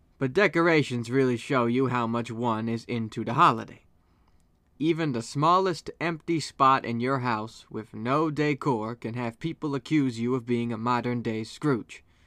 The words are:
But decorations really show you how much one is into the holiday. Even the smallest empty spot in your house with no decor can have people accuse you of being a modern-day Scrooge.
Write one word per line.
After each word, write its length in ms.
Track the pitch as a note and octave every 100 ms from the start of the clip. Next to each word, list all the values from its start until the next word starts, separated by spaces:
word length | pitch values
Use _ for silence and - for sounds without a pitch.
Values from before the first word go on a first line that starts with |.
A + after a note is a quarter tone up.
| _ -
But 120 | C3+
decorations 800 | D3 G3+ E3+ E3+ D#3+ C3+ B2 A2+
really 240 | C3 C3 A#2+
show 300 | - C3+ A#2+
you 220 | B2 C3
how 200 | B2 A2+
much 240 | A#2+ A#2
one 380 | A2+ A#2+ A2 A2+
is 160 | A#2 -
into 400 | A#2 A2 - A2
the 80 |
holiday. 480 | B2 E3+ A2+ G#2+ - _ _ _ _ _ _ _ _ _ -
Even 320 | D#3 D#3+ D#3
the 120 | A#2+
smallest 680 | A2+ C#3+ D#3 F3+ F#3+ D#3 - -
empty 400 | D#3+ D#3+ - E3
spot 460 | - - C3+ C3+ -
in 140 | A#2
your 200 | B2+ C3+
house 460 | B2 A2 A2+ - -
with 280 | A2 G#2+ G#2+
no 340 | A#2 C#3+ D#3+
decor 640 | D3 D3+ D3 D3+ A#2 A2
can 220 | A#2+ A2+ A#2+
have 240 | A#2+ A2+
people 340 | D#3+ D#3 D#3
accuse 460 | C#3 - D#3 C3+ A2+
you 160 | A#2+ C3
of 100 | A#2
being 260 | A#2+ A#2
a 60 | A2
modern-day 640 | A#2 B2 A#2+ A#2+ A2+ A2
Scrooge. 600 | A2 - D3+ A#2+ - - _ _